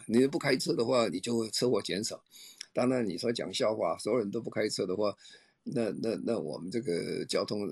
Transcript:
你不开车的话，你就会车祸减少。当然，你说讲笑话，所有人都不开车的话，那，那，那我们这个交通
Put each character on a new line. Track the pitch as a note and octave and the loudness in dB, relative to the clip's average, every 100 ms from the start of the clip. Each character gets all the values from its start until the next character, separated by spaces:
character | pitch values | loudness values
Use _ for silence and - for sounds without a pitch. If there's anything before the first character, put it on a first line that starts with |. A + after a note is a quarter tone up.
| - | 2
你 | A2+ C3+ | 6 6
不 | D#3+ | 4
开 | C#3+ C3 | 2 2
车 | - | 2
的 | A#2+ A#2 | 0 2
话， | B2+ A2 | 4 2
你 | F2 | 0
就 | A#2+ A#2 | 0 0
会 | A2 | 0
车 | - B2+ | 2 2
祸 | G#2+ | 2
减 | F#2 F2 | 0 -2
少。 | A2+ - _ - - - - | -2 -8 _ -20 -20 -18 -8
当 | - B2+ | 0 2
然， | B2+ | 2
你 | G#2+ E2+ | 0 0
说 | A#2 | -2
讲 | A#2+ - | -2 -2
笑 | F#2+ A2+ A2 | 0 0 2
话， | F2+ - | 0 0
所 | G#2+ | 0
有 | A#2+ | 0
人 | G2+ | 0
都 | A#2 | -2
不 | - | -4
开 | A2 G#2+ | -2 -2
车 | - G2 | 0 -2
的 | F#2+ | 0
话， | G#2 - - - _ _ | -2 -2 -14 -20 _ _
那， | A#3 - G#2+ E2+ | -6 -2 0 0
那， | A2+ G2 | -2 -2
那 | - A2 | -2 -2
我 | D2 A#1+ | -2 -6
们 | F2 | -4
这 | A#2 | -4
个 | A2+ E2+ F2 F2 E2 | 0 -2 -2 -4 -2
交 | - | -2
通 | G2 G#2 G2+ | 0 -2 -4